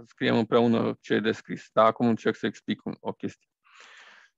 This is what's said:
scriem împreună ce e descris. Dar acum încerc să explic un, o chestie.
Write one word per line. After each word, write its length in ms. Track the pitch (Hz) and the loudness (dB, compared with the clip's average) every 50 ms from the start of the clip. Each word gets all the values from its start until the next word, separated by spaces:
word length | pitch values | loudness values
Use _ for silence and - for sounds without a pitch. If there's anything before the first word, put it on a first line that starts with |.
| 117 | -20
scriem 300 | - - - 135 127 120 | -20 -10 -4 -2 0 0
împreună 600 | 120 113 107 - 120 117 120 117 113 117 117 113 - | 0 0 2 2 2 4 4 2 2 0 -2 -4 -6
ce 140 | - - 123 | -4 -2 -2
e 60 | 113 | 0
descris. 480 | 104 110 110 - - - 85 82 - - - | 0 -2 -4 -4 -6 -12 -12 -12 -12 -4 2
Dar 140 | - 110 | 4 4
acum 200 | 113 113 - 123 | 4 4 2 2
încerc 300 | 120 113 107 - 113 110 | 0 0 0 0 -2 -2
să 100 | - - | -2 -4
explic 380 | 113 - - - - 107 - - | -8 -8 -8 -8 -8 -8 -6 -8
un, 120 | - - - | -10 -12 -10
o 120 | - - 98 | -10 -10 -10
chestie. 360 | _ - 98 - _ _ _ _ _ _ _ _ - - - - - - - - - - _ _ | _ -8 -10 -10 _ _ _ _ _ _ _ _ -20 -20 -20 -20 -20 -20 -20 -20 -20 -20 _ _